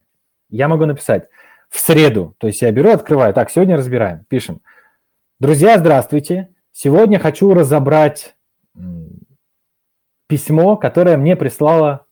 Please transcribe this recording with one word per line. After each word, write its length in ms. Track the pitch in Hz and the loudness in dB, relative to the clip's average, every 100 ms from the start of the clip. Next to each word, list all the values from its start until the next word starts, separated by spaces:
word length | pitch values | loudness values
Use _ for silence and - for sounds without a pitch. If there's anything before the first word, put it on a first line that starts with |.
| _ _ _ _ _ | _ _ _ _ _
Я 180 | 110 143 | -4 -2
могу 180 | 160 156 | 0 -2
написать 420 | 139 - 98 - _ _ _ _ | -4 -4 -4 -4 _ _ _ _
в 80 | - | -8
среду, 540 | - 156 151 110 82 - | 0 2 2 0 -6 -8
то 80 | 110 | -8
есть 160 | - | -2
я 80 | 120 | -2
беру, 180 | 107 196 | 2 2
открываю, 420 | 214 - 143 113 | 2 0 0 0
так, 160 | 127 110 | 0 -2
сегодня 260 | 165 185 156 | 0 0 0
разбираем, 480 | 127 123 101 82 - | -2 -4 -4 -6 -8
пишем. 320 | 127 - 80 _ _ _ _ _ _ _ - | -8 -8 -16 _ _ _ _ _ _ _ -2
«Друзья, 380 | 135 147 202 214 | 2 4 4 4
здравствуйте, 720 | 165 135 - 147 143 185 185 _ _ | 4 2 0 -4 -4 -6 -8 _ _
сегодня 460 | - 139 160 220 196 | -6 0 2 2 2
хочу 340 | 160 - 202 | 0 0 2
разобрать, 840 | 175 139 147 135 156 151 - - _ _ _ _ - | 2 2 0 0 2 0 -2 -20 _ _ _ _ -20
м, 340 | 90 85 80 - _ _ _ _ _ _ _ _ _ _ - | -16 -16 -18 -20 _ _ _ _ _ _ _ _ _ _ -6
письмо, 480 | 147 - 156 185 208 | -6 -2 0 2 0
которое 400 | 123 170 180 147 | -2 0 2 2
мне 200 | 147 165 | 0 -2
прислала 680 | 139 - 151 165 151 135 _ | -4 -2 0 2 0 -4 _